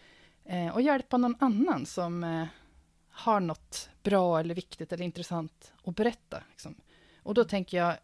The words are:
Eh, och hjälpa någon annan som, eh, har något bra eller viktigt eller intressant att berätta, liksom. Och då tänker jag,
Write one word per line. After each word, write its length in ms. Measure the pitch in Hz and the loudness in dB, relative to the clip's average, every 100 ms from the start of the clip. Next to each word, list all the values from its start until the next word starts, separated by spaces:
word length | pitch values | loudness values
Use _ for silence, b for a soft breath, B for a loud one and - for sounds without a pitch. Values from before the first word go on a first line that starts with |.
| b b b b | b b b b
Eh, 240 | - 180 170 | -8 -4 -2
och 140 | 226 | 0
hjälpa 340 | 277 269 - 247 | 2 2 0 2
någon 200 | 247 240 | 2 2
annan 460 | 269 208 320 147 131 | 2 4 2 0 -2
som, 380 | - 175 175 | -4 -4 -2
eh, 220 | 170 165 160 b b b b _ _ | -4 -4 -6 b b b b _ _
har 300 | - - 208 | -6 0 2
något 500 | 170 156 - - - _ | 2 -4 -10 -12 -12 _
bra 380 | - 196 180 160 | 2 4 4 2
eller 140 | 165 | 0
viktigt 380 | 175 - - 160 | -4 -8 -12 -10
eller 120 | 170 | -6
intressant 680 | 180 175 170 170 156 _ - _ | -6 -8 -6 -4 -6 _ -20 _
att 100 | - 175 | -8 0
berätta, 460 | 220 - - - - | 0 0 -12 -14 -14
liksom. 240 | - - 78 _ b b b | -18 -18 -18 _ b b b
Och 120 | - | -2
då 100 | 214 | 2
tänker 320 | 214 202 180 175 | 2 0 -2 0
jag, 180 | 170 160 | 0 0